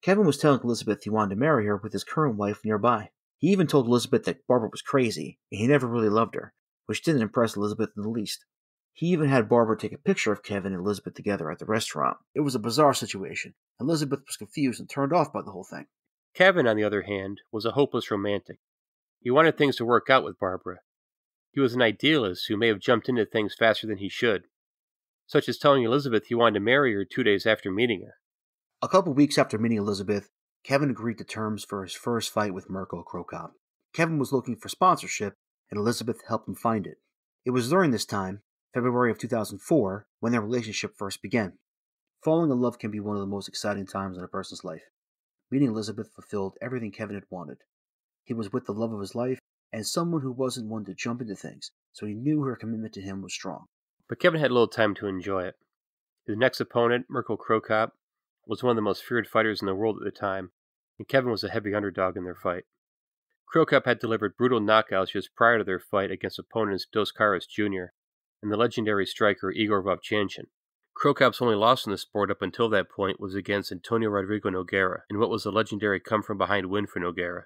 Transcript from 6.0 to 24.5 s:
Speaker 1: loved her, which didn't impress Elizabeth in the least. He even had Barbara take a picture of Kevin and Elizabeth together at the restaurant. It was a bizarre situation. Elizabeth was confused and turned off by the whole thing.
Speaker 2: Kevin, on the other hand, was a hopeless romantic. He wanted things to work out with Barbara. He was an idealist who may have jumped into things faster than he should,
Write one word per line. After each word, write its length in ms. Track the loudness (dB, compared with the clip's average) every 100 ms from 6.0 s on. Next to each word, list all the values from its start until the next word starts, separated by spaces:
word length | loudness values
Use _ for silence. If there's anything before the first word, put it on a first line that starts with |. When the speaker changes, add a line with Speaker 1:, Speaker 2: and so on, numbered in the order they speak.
| 2
Speaker 1:
loved 240 | 4 2
her, 220 | -2 -12 _ _ _ -8
which 160 | -4
didn't 180 | 0 2
impress 340 | 2 0 0 0
Elizabeth 360 | -4 -2 -4 -4
in 60 |
the 80 | -6
least. 340 | -6 -6 -10 _ _ _ _ _
He 120 | _ 0
even 200 | 2 4
had 180 | 2 4
Barbara 300 | 4 4 0
take 160 | -4
a 60 | -6
picture 320 | -2 0 0
of 100 | -2
Kevin 320 | -2 -6 -4
and 80 | -4
Elizabeth 320 | -2 -4 -6
together 380 | -8 -4 -4 -4
at 80 | -8
the 60 | -4
restaurant. 520 | -4 -2 -2 -2 -2 _
It 60 | -2
was 160 | -2 -2
a 40 |
bizarre 360 | -2 4 4 4
situation. 580 | -4 -8 -8 -10 -12 _ _ _
Elizabeth 420 | -2 0 0 -4 -8
was 100 | -14
confused 440 | -12 -2 -2 -2
and 100 | -8
turned 240 | -4 0
off 180 | 2 0
by 120 | -4
the 80 | -8
whole 120 | -12
thing. 220 | -14 -16 -18 _ _ _ _ 6
Speaker 2:
Kevin, 320 | 6 8 4
on 80 | 4
the 60 |
other 180 | 2 0
hand, 400 | -2 -6 -6 -10 _
was 140 | -4 -2
a 60 |
hopeless 400 | 2 2 2 -2
romantic. 480 | -2 -2 -4 -6 -20 _ _ _ _ _ _
He 100 | 2
wanted 260 | 6 6 6
things 180 | 2 2
to 80 | 4
work 220 | 2 6
out 160 | 4
with 160 | 4 -4
Barbara. 420 | -4 -2 -8 -14 _ _ _ _ _ _ _
He 80 | 2
was 140 | 2
an 80 | 4
idealist 680 | 2 4 2 4 2 -2 -4
who 100 | 2
may 100 | 2
have 100 | 2
jumped 320 | 2 2 2
into 160 | 0 0
things 300 | 0 -2 2
faster 300 | 2 4 -2
than 100 | -6
he 100 | -6
should, 360 | -2 0 0 _